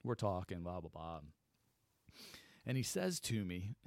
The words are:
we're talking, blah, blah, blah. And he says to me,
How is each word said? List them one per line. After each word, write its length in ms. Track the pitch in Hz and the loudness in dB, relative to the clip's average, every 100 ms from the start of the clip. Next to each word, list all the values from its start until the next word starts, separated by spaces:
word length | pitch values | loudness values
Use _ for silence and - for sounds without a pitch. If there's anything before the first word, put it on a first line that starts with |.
we're 120 | 123 117 | -2 2
talking, 480 | 104 92 95 90 | 4 4 0 -2
blah, 180 | 87 90 | -2 -2
blah, 80 | 82 | -4
blah. 280 | 80 82 82 73 - _ _ _ _ _ _ - - - - - - - | -6 -6 -6 -10 -18 _ _ _ _ _ _ -20 -18 -16 -16 -18 -8 0
And 100 | 131 | 2
he 60 | |
says 360 | 113 190 185 175 | 2 2 2 2
to 240 | - 110 95 | 2 2 2
me, 300 | 87 95 117 | 0 -2 -6